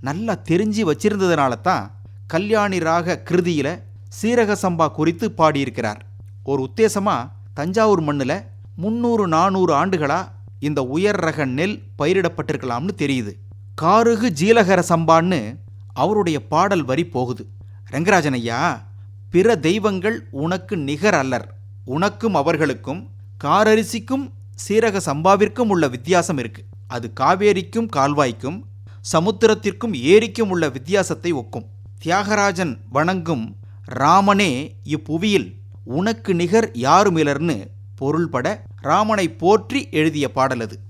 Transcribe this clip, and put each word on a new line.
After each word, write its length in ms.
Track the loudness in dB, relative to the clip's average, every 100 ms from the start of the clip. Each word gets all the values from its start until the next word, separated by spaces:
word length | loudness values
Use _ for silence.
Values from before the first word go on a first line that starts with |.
நல்லா 320 | -6 -6 -4 -4
தெரிஞ்சு 420 | 0 2 2 0 0
வச்சிருந்ததுனால 680 | 2 0 2 2 2 2 0
தான் 260 | 0 -2 -4 -12 -18 -18 -4
கல்யாணி 500 | -4 0 0 2 0
ராக 360 | 0 0 0 -4 0
கிருதியில 440 | 0 2 0 -2 -6 -12 -18 -18
சீரக 440 | -4 0 2 2 2
சம்பா 300 | 0 2 0
குறித்து 380 | 2 0 0 -4
பாடியிருக்கிறார். 680 | 2 2 4 -2 -2 -4 -4 -12 -18 -18 -14
ஒரு 160 | -4 -2
உத்தேசமா 520 | -2 2 2 2 0 -2 -4 -12 -16
தஞ்சாவூர் 500 | -6 -2 2 4 4 2
மண்ணுல 320 | 0 0 -2 -6 -18 -18 -6
முன்னூறு, 480 | -4 0 2 2 2
நானூறு 460 | 4 2 4 4
ஆண்டுகளா 480 | 4 2 0 0 -2 -4 -14 -18 -6
இந்த 200 | -2 -2 -2
உயர் 320 | 0 0 2
ரக 280 | 0 0 -2
நெல் 260 | 0 -2 -4 -10 -4
பயிரிடப்பட்டிருக்கலாம்னு 1000 | 0 2 2 -2 -4 -4 -2 -4 -4 -2
தெரியுது. 380 | 0 0 -2 -10 -18 -18 -16 -2
காருகு 520 | 4 6 6 4 0
ஜீலகர 460 | 2 6 6 6 4 4
சம்பான்னு 560 | 2 6 4 4 -2 -4 -10 -18 -18 -14 -2
அவருடைய 440 | 0 2 0 -2 0
பாடல் 380 | 2 2 2 0
வரி 220 | -2 -2
போகுது. 360 | -2 -4 -6 -10 -16 -18 -18 -10
ரெங்கராஜன் 500 | -4 2 4 2 -2
ஐயா, 220 | -2 -2 -2 -2 -10 -18 -18 -18 -2
பிற 300 | 2 4 4
தெய்வங்கள் 600 | 2 0 0 0 -2 -4 -8 -6
உனக்கு 380 | -4 -4 -4 -6
நிகர் 400 | -4 0 2 2
அல்லர். 260 | 0 -2 -4 -16 -18 -18 -6
உனக்கும் 520 | -2 -2 0 0 0
அவர்களுக்கும் 640 | 2 2 0 -2 -6 -10 -10 -18 -18 -8
காரரிசிக்கும் 920 | 2 4 6 4 2 -6 -4 -4 -4 -12 -18 -14
சீரக 380 | 0 2 2 0
சம்பாவிற்கும் 680 | -2 0 4 4 4 2 2
உள்ள 120 | 4 2
வித்தியாசம் 520 | 0 2 2 2 -2
இருக்கு. 200 | -4 -10 -18 -18 -10
அது 200 | -8 -8
காவேரிக்கும் 720 | 0 2 4 4 2 0 -4 -2
கால்வாய்க்கும் 680 | 0 2 2 0 0 -8 -8 -12 -18 -18 -16 -2
சமுத்திரத்திற்கும் 880 | 0 0 4 4 4 -2 -4 -6 -2 6
ஏரிக்கும் 460 | 6 6 -2 -2
உள்ள 100 | 0 -2
வித்தியாசத்தை 640 | -4 -2 -2 0 -2 -2
ஒக்கும். 340 | -4 -4 -10 -12 -18 -18 -10
தியாகராஜன் 720 | -2 -2 0 2 2 0 -4 -4 -4
வணங்கும் 540 | 0 0 0 -2 -4 -4 -12 -18 -18 -12
ராமனே 560 | 0 4 6 6 4 4 0 -6 -12 -6
இப்புவியில் 600 | -6 -4 -2 2 2 0 -10 -18 -18 -6 -2
உனக்கு 360 | -2 -2 -2
நிகர் 340 | 0 2 2 2 -2
யாருமிலர்னு 800 | 4 6 6 4 2 2 -2 -2 -6 -16 -18 -6
பொருள்பட 600 | -2 -2 -2 -2 -2 -4 -10 -10
ராமனை 460 | 0 2 2 0 0 0
போற்றி 460 | 4 4 2 -6 -2
எழுதிய 360 | 0 0 0 -2
பாடல் 340 | 0 0 0 -6
அது. 120 | -10 -16